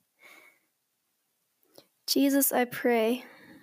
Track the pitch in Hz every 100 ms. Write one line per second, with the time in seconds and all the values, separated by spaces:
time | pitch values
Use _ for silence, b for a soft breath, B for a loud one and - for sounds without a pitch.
0 | _ _ b b b b b _ _ _
1 | _ _ _ _ _ _ _ b b _
2 | - 247 277 277 269 247 247 - 247 233
3 | 220 247 B B B B